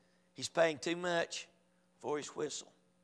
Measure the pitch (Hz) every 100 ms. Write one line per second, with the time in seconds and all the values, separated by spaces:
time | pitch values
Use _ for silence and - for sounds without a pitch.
0 | _ _ _ - 127 - 165 147 170 170
1 | 180 170 - - - _ _ _ _ _
2 | 120 147 - - 151 - - _ _ _